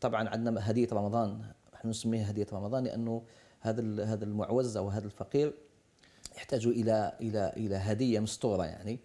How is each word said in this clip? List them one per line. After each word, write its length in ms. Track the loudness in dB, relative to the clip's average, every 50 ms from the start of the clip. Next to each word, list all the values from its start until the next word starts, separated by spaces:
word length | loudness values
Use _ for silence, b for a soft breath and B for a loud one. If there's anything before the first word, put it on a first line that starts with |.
طبعا 280 | -2 0 2 2 0 0
عندنا 420 | 0 0 0 0 0 0 0 2
هدية 180 | 2 2 2 2
رمضان، 480 | 2 0 0 2 2 2 2 0 -2 -6 -10 -12 -14 _ _ -20 -14
نحن 140 | -8 -6 -4
نسميها 420 | -4 -2 -2 0 0 0 0 0
هدية 160 | 0 -2 -2 -2
رمضان 320 | -4 -6 -4 -2 -2 -2 -2
لأنه 380 | -2 -2 -2 -2 -2 -2 -4 -6 B B B B B B B
هذا 200 | -2 -2 0 0
ال-، 200 | 0 -2 0 -2
هذا 240 | 0 0 0 -2 -2
المعوز 520 | -2 -2 -2 0 2 2 2 2 2 0
أو 120 | -2 -2 -2
هذا 180 | -2 -2 -4
الفقير 480 | -6 -8 -10 -6 0 2 2 2 2 0 -6 -14 -20 _ _ _ _ _ _ B B B B B B -16
يحتاج 300 | -14 -8 -2 -2 2 2
إلى، 460 | 2 2 4 4 4 4 4 4 0 -2 -4
إلى، 320 | -4 -2 0 0 0 0 -2
إلى 200 | -2 -2 -2 -2
هدية 440 | 0 0 0 2 2 2 2 4 2
مستورة 440 | 2 0 -2 0 2 2 2 2 0
يعني. 360 | -2 -4 -8 -6 -6 -6 -8